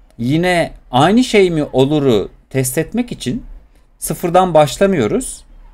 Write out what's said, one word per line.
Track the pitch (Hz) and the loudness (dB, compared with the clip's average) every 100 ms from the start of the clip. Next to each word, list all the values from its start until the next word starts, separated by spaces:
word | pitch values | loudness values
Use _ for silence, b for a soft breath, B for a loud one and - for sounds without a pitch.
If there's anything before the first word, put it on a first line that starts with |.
| _ - | _ -8
yine | 117 156 180 175 147 - - | -2 0 0 0 -2 -8 -2
aynı | 127 160 226 | 2 4 2
şey | 254 214 185 | 2 2 2
mi | 160 | 0
oluru | 143 127 135 151 139 107 87 - _ | -2 0 2 2 2 2 -2 -12 _
test | 131 131 - | -4 -2 -4
etmek | 160 226 240 | -4 -6 -6
için | 143 127 240 - - _ _ _ _ | -8 -8 -8 -10 -20 _ _ _ _
sıfırdan | - 165 180 175 180 | -10 -6 0 2 4
başlamıyoruz. | 156 143 - 196 180 107 202 - - - - - | 2 2 2 0 2 0 -2 -6 -14 -20 -20 -20